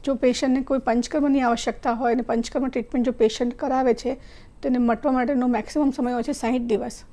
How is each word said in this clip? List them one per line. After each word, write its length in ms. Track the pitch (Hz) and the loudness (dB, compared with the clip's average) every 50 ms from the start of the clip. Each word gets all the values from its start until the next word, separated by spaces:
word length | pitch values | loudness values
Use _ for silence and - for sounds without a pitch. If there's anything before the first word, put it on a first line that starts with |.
| - | -2
જો 100 | 285 269 | -2 -2
પેશન્ટને 480 | 247 - 254 240 - - 262 254 262 | 2 2 2 2 2 0 0 0 0
કોઈ 160 | 262 - 269 262 | 0 0 -2 0
પંચકર્મની 600 | - - 226 240 233 - - 311 285 285 269 277 | 0 0 0 0 0 0 0 0 2 2 2 2
આવશ્યકતા 520 | 254 240 233 233 - 262 226 - - 262 | 4 2 0 0 -2 -4 -6 -2 -2 -2
હોય 200 | 233 226 262 240 | -2 0 0 0
અને 100 | 233 254 | 0 0
પંચકર્મ 440 | 233 - 233 233 226 - - 277 262 | 0 0 -2 -2 -2 -2 -2 -2 -2
treatment 400 | 262 - 254 220 - - 254 240 | -2 -2 -4 -4 -2 -2 0 0
જો 60 | 254 | 0
પેશન્ટ 420 | 240 - 226 220 220 - 247 240 240 | 2 2 2 2 2 0 -2 -2 -2
કરાવે 400 | - 311 269 262 262 262 254 233 | -2 -2 0 0 2 2 2 2
છે, 200 | - - 247 262 - - - - - - - - - | 0 0 -6 -6 -6 -10 -20 -20 -20 -20 -20 -20 -8
તો 60 | - 277 | -2 0
એને 100 | 254 247 | 2 2
મટવા 340 | 240 233 226 220 - 294 | 4 2 2 2 2 0
માટેનો 340 | 262 254 247 233 285 247 247 | 2 2 2 0 0 0 2
maximum 440 | 254 240 220 214 - - 302 302 277 | 2 0 0 -2 -2 -2 2 2 2
સમય 220 | 269 - 247 240 | 2 0 -2 -2
હોય 100 | 247 240 | -2 -2
છે 100 | 233 - | -2 -2
સાઈઠ 300 | 285 - - 226 254 254 | -4 -2 0 0 0 0
દિવસ 400 | 240 233 202 196 247 - - - - - | 0 0 0 -2 -2 -6 -10 -12 -18 -20